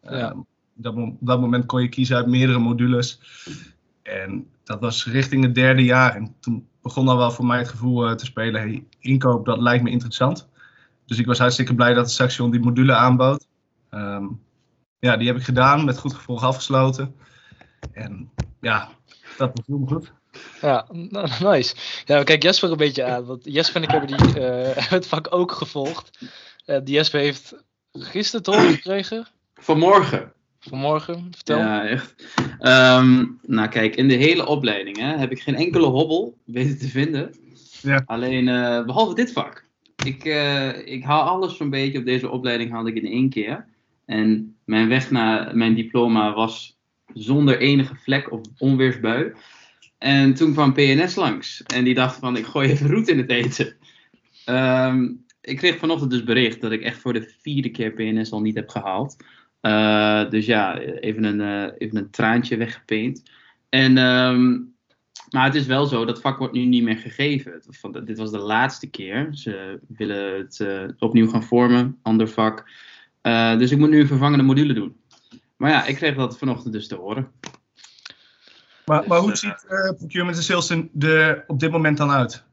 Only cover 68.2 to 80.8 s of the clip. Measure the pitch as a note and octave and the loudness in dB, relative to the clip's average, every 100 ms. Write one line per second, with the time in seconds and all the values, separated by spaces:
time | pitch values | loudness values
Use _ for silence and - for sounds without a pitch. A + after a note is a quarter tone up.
68.2 | A2 G#2 G2+ A2 C3+ C3+ - - F#2+ A2 | -8 -8 -4 0 0 -4 -16 -14 -10 -6
69.2 | D3+ D3 A2+ G2 F#2+ F#2+ _ G#2+ G#2 G2+ | -6 -8 -10 -10 -12 -16 _ -10 -8 -6
70.2 | G2 F#2+ F#2+ - G2+ G2 F#2+ - A2+ A#2 | -6 -8 -10 -8 -6 -6 -10 -4 2 4
71.2 | A2+ A2+ A2 A#2+ B2 B2 B2 C#3 - A2 | 4 2 0 2 6 4 2 -4 0 2
72.2 | A2 A2+ A2 G#2+ - - - - _ _ | 2 0 -2 -2 -16 -20 -20 -20 _ _
73.2 | A2 A#2 A#2 A2+ B2 C#3+ D3+ D3+ D3 C#3 | -2 2 2 2 4 4 6 6 6 4
74.2 | C#3 D3 C3+ C3+ D3 A#2 G2 - _ _ | 4 4 4 4 2 0 -4 -12 _ _
75.2 | _ - _ _ C#3+ D3 - C3+ D#3+ C3+ | _ -20 _ _ 2 2 0 -2 -2 -2
76.2 | B2+ B2 C3 A#2+ B2+ G#2+ G#2+ F#2+ F#2 A#2 | -4 -4 -4 -4 -6 -10 -10 -12 -8 -8
77.2 | C3 _ - - _ _ - _ - - | -8 _ -20 -20 _ _ -20 _ -20 -20
78.2 | _ _ _ - _ _ - D3+ G3+ E3+ | _ _ _ -20 _ _ 0 0 4 2
79.2 | G3+ - G#3 - - F#3+ F#3+ F#3 D#3+ F3+ | 2 -2 -6 -10 -8 -4 -4 -6 -8 -4
80.2 | F3 E3+ E3 C#3 - B2+ | -4 -4 -2 -2 0 -4